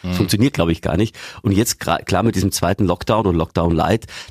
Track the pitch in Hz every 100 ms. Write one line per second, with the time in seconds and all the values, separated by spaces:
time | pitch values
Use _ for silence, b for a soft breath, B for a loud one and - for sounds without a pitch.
0 | 90 90 92 104 131 - 85 82 - 87
1 | 110 B B B 110 98 120 - - 82
2 | - 92 113 95 95 - 87 98 95 87
3 | - 110 104 85 82 - 85 82 78 113
4 | - B B